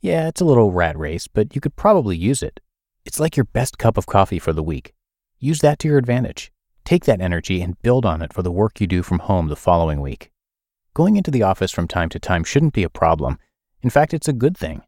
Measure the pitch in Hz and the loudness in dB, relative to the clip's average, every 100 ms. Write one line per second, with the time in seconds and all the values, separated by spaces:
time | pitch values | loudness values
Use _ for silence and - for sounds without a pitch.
0 | 190 165 160 - 175 127 107 90 85 78 | 0 -2 -2 0 4 6 6 4 0 -2
1 | 76 85 - - 143 - 147 - 202 202 | -6 -8 -4 -2 -2 -2 -6 0 2 4
2 | 110 85 92 135 - - _ _ _ _ | 2 -2 0 -2 -4 -12 _ _ _ _
3 | - - 156 - 123 127 127 - 117 110 | -14 -4 -2 0 0 0 -4 -2 0 0
4 | - 98 98 87 - 78 78 73 - _ | 0 2 2 0 -2 -4 -4 -8 -10 _
5 | _ _ _ _ 135 156 147 147 156 143 | _ _ _ _ -4 0 2 0 2 2
6 | 123 123 123 - - _ _ _ - 170 | 2 -2 -2 -8 -16 _ _ _ 0 0
7 | - 107 92 85 - 92 87 87 120 123 | 2 0 0 -2 -2 -4 -4 -4 0 2
8 | 113 80 80 - 90 87 107 - 98 90 | 2 -2 -6 -6 -4 0 -2 0 -2 -2
9 | 87 90 - 95 80 73 - 87 82 73 | -2 -4 0 0 0 -2 2 2 2 -2
10 | 69 - - _ _ _ _ _ _ - | -6 -10 -16 _ _ _ _ _ _ 0
11 | 170 208 175 131 101 95 95 - 87 90 | 2 2 0 0 2 0 -2 -4 -4 -2
12 | 82 - - 90 82 139 156 - 87 - | -4 -6 -4 -4 0 2 2 0 -4 0
13 | 82 80 65 67 _ _ _ _ 123 143 | 2 2 -2 -6 _ _ _ _ 0 2
14 | 151 160 - 131 131 180 78 78 | 2 -2 -2 0 0 0 -8 -10